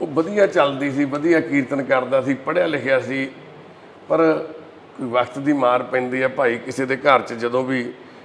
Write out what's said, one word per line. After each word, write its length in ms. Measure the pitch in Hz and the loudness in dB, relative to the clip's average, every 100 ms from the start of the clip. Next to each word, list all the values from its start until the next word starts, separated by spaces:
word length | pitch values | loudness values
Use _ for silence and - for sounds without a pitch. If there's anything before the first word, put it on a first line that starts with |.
ਉਹ 60 | 165 | -4
ਵਧੀਆ 400 | 143 165 208 196 | -2 0 2 2
ਚੱਲਦੀ 440 | 175 143 135 143 | 4 2 0 -2
ਸੀ, 140 | 135 | -2
ਵਧੀਆ 360 | 139 143 165 165 | -2 0 2 2
ਕੀਰਤਨ 420 | 160 143 123 139 | 2 0 0 -2
ਕਰਦਾ 400 | 127 131 123 135 | 0 0 2 0
ਸੀ, 120 | 127 | 0
ਪੜ੍ਹਿਆ 320 | 131 151 170 170 | -2 -2 0 0
ਲਿਖਿਆ 340 | 143 127 131 | -2 0 0
ਸੀ, 300 | 117 135 135 - - - - - - - - | 0 -4 -6 -10 -20 -20 -20 -20 -20 -16 -2
ਪਰ 380 | 156 160 151 - - - - - - | 2 2 0 -4 -14 -20 -20 -20 -10
ਕੋਈ 100 | 127 | -2
ਵਕਤ 300 | 123 123 143 | 0 -2 -2
ਦੀ 140 | 139 | 0
ਮਾਰ 300 | 143 123 127 | 2 2 2
ਪੈਂਦੀ 400 | 123 127 127 131 | 0 -2 -2 0
ਆ 60 | 131 | 0
ਭਾਈ 300 | 139 127 117 | 0 0 0
ਕਿਸੇ 280 | 131 127 131 | -4 -4 -2
ਦੇ 100 | 131 | 2
ਘਰ 240 | 147 123 | 4 4
'ਚ, 120 | 101 | 2
ਜਦੋਂ 320 | 117 120 127 | -4 -2 -2
ਵੀ 280 | 131 131 120 - - - | -2 -4 -6 -10 -18 -20